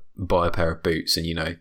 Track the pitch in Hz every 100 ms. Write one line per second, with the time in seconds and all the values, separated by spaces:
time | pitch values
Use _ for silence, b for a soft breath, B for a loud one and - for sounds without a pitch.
0 | - - 90 90 - 98 82 82 90 80
1 | - 82 82 82 82 80